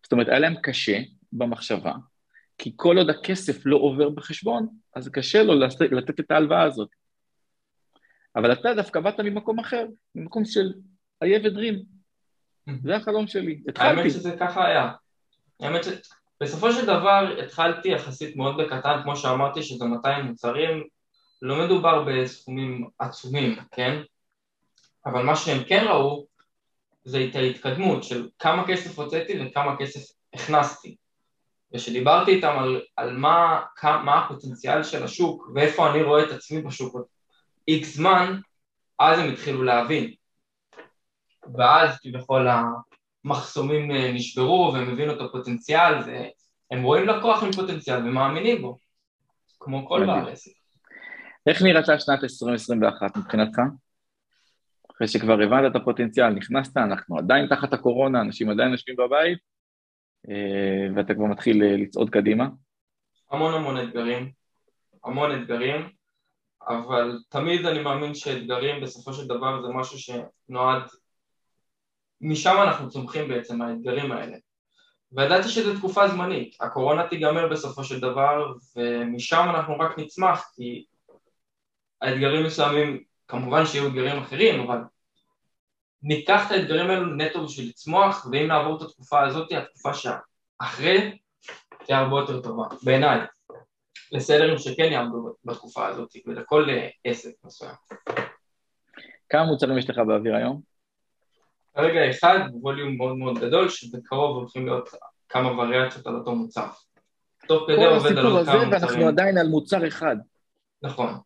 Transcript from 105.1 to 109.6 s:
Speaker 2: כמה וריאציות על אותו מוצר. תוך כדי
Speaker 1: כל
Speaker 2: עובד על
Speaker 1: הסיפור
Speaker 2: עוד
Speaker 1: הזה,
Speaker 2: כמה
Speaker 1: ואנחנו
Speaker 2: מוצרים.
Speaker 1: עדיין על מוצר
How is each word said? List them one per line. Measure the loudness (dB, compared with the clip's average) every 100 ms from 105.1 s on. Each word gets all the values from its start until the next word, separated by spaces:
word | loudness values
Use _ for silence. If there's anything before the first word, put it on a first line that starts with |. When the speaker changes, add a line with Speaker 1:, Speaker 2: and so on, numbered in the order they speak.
| _ _
Speaker 2:
כמה | -2 0 0
וריאציות | 0 0 0 -4 -8
על | -8
אותו | -4 -4
מוצר. | -4 -8 -10 -12 _ _ _ _ _ _ 0
תוך | 0 4
כדי | 6
Speaker 1:
כל | 6
Speaker 2:
עובד | 6 4
על | 4
Speaker 1:
הסיפור | 4
Speaker 2:
עוד | 4
Speaker 1:
הזה, | 4
Speaker 2:
כמה | 4
Speaker 1:
ואנחנו | 4 2 2
Speaker 2:
מוצרים. | 2 4
Speaker 1:
עדיין | 4 4 4
על | 2
מוצר | 0